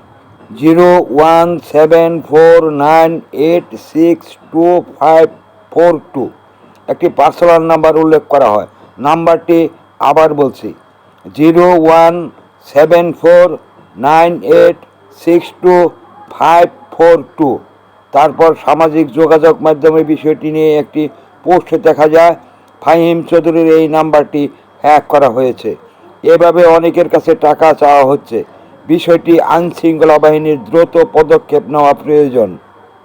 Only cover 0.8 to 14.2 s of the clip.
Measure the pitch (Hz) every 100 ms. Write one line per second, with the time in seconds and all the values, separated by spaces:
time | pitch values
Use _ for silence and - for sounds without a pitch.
0.8 | 180 180 - 139 160 165 170 165 - 147
1.8 | 156 165 165 165 - 151 165 170 160 147
2.8 | 147 165 165 165 - - 160 175 - 110
3.8 | - 156 170 165 - - _ 160 170 175
4.8 | - - 147 160 160 - _ _ _ 160
5.8 | 175 156 - 139 107 - _ _ _ _
6.8 | - - 175 - 147 - 175 165 165 160
7.8 | 156 156 160 151 - 143 120 104 87 _
8.8 | _ - 139 165 170 160 - 165 160 -
9.8 | _ - 123 151 156 147 135 - 104 -
10.8 | _ _ _ _ - 113 160 165 180 175
11.8 | 160 165 165 175 151 - _ _ - 143
12.8 | 156 170 175 135 165 175 180 - _ _
13.8 | _ - 139 160